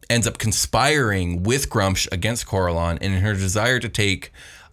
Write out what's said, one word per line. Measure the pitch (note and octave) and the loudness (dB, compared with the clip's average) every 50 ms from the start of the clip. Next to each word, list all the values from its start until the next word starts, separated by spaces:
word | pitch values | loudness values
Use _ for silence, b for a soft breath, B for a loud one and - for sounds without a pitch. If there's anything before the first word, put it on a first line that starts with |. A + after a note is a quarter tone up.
| - - | -8 -2
ends | A#2 A#2 A2+ A2+ | 0 0 0 0
up | - - | -4 -2
conspiring | - A2 G2+ - - - - A2+ C3 D3 D#3 D3 B2+ G#2+ G2+ F#2+ F2+ F2 F2 F2 F#2 | -4 -2 0 0 -2 0 2 2 2 4 2 2 2 2 0 0 0 -2 -2 -2 0
with | A2 B2+ C#3+ C#3+ D3 | 2 2 0 0 -2
Grumsh | - A2+ G2 F#2+ F#2+ - - - | 0 2 2 2 2 0 -2 -2
against | - F2 E2+ G#2+ A#2+ A#2 - - | -4 -2 -2 -2 -2 -2 -4 -2
Coralon, | A2+ F#2+ F#2 F2 E2+ E2+ E2+ E2+ E2+ - | 0 0 0 2 0 0 0 0 -2 -2
and | - G2 G2 | -2 -2 0
in | F2+ | 2
her | F#2+ G#2+ G#2 | 2 0 0
desire | F#2+ F#2+ F#2+ F2+ G#2+ A#2+ B2 B2+ A#2 | 0 0 0 0 0 2 2 0 0
to | A2+ G#2+ | -2 -4
take, | - - G#2 G2 F#2+ F2+ - - B B B B B B B B | -2 0 0 0 0 -2 -4 -14 B B B B B B B B